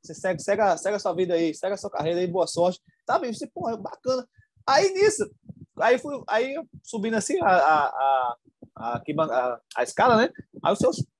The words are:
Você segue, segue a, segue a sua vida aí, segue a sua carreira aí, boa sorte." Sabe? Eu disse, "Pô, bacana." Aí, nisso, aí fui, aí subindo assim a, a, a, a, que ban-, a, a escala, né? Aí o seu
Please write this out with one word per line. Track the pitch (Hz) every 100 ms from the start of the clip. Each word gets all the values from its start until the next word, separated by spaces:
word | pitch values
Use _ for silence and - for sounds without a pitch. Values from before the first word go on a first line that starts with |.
Você | -
segue, | 156 190 170
segue | - 202
a, | 208 160
segue | 190 208
a |
sua | 196
vida | 170 180
aí, | 170 165
segue | 151 190
a | 196
sua | 202
carreira | - 151 170
aí, | 180
boa | 180 170
sorte." | 165 180 180 _ _ -
Sabe? | 311 262
Eu |
disse, | 220 294
"Pô, | - 294 220
bacana." | 196 - 247 254 247 _ _ _ -
Aí, | 277 381
nisso, | 381 415 - 208 _ - - - -
aí | 226 254
fui, | 285 277 -
aí | 220 254 294 - -
subindo | - 226 214
assim | 220 - 359
a, | 220
a, | 180 151 156 147
a, | - 135 131 123 120 _ _ - -
a, | 113 120
que | -
ban-, | 147 156
a, | 123 123 120 _ -
a |
escala, | 123 - 254 220
né? | 247 - - -
Aí | -
o | 202
seu | 254 - -